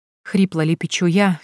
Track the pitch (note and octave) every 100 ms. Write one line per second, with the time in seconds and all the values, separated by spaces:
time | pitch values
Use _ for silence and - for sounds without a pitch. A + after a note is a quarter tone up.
0 | _ _ - F#3+ F#3+ D#3+ D#3 E3+ - -
1 | F3 F#3 G3+ E3+